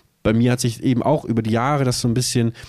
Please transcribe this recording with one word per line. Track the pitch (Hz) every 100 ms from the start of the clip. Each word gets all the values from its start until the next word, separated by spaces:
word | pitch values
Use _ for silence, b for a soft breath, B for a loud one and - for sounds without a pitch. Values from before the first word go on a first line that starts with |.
| B _
bei | -
mir | 113 120
hat | 127
sich | 123 113
eben | - 120
auch | 123 151 -
über | 117
die | 110
Jahre | 113 127 147
das | 127 120
so | 123
ein | 117
bisschen | 123 127 117 -